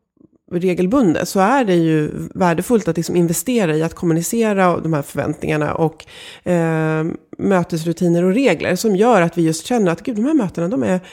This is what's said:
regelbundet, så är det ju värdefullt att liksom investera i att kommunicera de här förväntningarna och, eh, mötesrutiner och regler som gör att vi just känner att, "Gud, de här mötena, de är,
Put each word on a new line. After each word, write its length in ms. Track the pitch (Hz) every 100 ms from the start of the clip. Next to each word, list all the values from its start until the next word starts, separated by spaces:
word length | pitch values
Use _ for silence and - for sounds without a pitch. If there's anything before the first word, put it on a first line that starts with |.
| _ _ _ _ -
regelbundet, 760 | 175 185 175 180 277 202 147 -
så 100 | 202
är 260 | 190 277 220
det 100 | 175
ju 360 | 165 156 151 156 165
värdefullt 540 | - 180 165 185 233 180
att 100 | 165
liksom 180 | 165 175
investera 600 | 170 170 - 240 175 151
i 80 |
att 100 | 160
kommunicera 880 | - 175 160 170 233 220 196 180 170
de 140 | 165
här 80 | 151
förväntningarna 720 | 139 - 139 151 151 156 147 -
och, 300 | 160 - - - - - -
eh, 540 | 175 165 160 156 156 160 - _ -
mötesrutiner 880 | 196 185 170 165 165 160 175 170
och 100 | 185
regler 420 | 202 262 160 117 180
som 200 | 226 185
gör 260 | 233 208
att 160 | 170 175
vi 40 |
just 240 | 160 160 -
känner 260 | 247 185
att, 120 | 170
"Gud, 120 | - 214
de 100 | 254
här 80 |
mötena, 340 | 320 185 - 170
de 160 | 262
är, 160 | 220 185 -